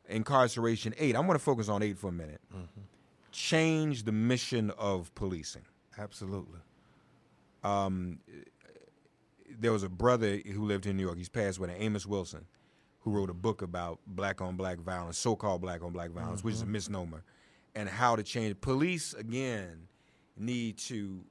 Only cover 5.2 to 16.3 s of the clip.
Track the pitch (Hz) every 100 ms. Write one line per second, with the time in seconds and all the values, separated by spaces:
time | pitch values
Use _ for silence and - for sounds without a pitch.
5.2 | 98 87 76 76 - _ _ - 104 -
6.2 | 95 98 78 85 - _ _ _ _ _
7.2 | _ _ _ _ 101 101 98 95 90 82
8.2 | - 73 - _ - - - _ _ _
9.2 | _ _ - 117 117 110 95 90 120 123
10.2 | 107 101 - 98 107 98 101 95 95 87
11.2 | 87 120 101 92 90 90 110 104 95 101
12.2 | 85 78 87 _ _ _ _ _ - 101
13.2 | 95 87 110 104 92 87 87 82 - 92
14.2 | 98 95 92 92 95 87 85 90 85 85
15.2 | 120 104 107 90 90 85 87 87 85 85
16.2 | 85